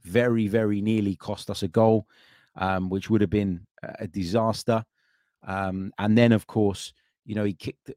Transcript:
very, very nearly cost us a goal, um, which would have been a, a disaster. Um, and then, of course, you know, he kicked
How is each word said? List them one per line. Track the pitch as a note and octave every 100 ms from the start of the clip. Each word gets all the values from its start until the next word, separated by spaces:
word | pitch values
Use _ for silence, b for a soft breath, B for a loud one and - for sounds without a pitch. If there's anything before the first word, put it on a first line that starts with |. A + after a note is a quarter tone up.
very, | F2 G#2 A#2+ A#2 G#2
very | A2+ G#2+ G2+
nearly | G#2+ A2 G2+ F#2
cost | - G2+ -
us | G2
a | F#2+
goal, | A2+ A2 A2 - b b b b -
um, | F#2+ F#2+ F#2
which | F#2+ -
would | A2
have | G2
been | G#2 G2 F2 F#2+ _
a, | - -
a | G#2+
disaster. | G2+ F2 A2 A2+ G#2 - A2+ A#2 _ _ _ _ _ -
Um, | F#2+ F#2+ F#2+ F#2+ -
and | G#2 A2
then, | A#2
of | A2 -
course, | A2+ G2+ F#2+ - _ _ _ -
you | G#2+
know, | G#2
he |
kicked | F2+ C3+ - -